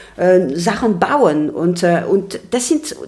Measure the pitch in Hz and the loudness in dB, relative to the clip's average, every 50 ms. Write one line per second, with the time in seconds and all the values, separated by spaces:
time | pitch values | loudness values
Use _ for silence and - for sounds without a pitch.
0 | - - - - 175 180 185 180 180 131 139 170 170 220 208 - 254 220 202 175 | -20 -20 -6 0 2 4 4 4 2 0 -4 -2 -2 -2 -2 0 0 0 0 0
1 | 196 - 269 294 254 165 147 151 151 151 - - 165 175 180 175 185 175 170 165 | 0 0 2 2 2 2 2 0 -2 -2 -4 -2 -2 -2 0 0 2 2 2 0
2 | - - 175 196 180 - - - - - - 247 247 - 330 294 302 - - - | 0 0 0 0 0 -4 -12 -14 -10 -6 -4 -4 0 0 -2 -2 -2 -8 -12 -12
3 | - | -8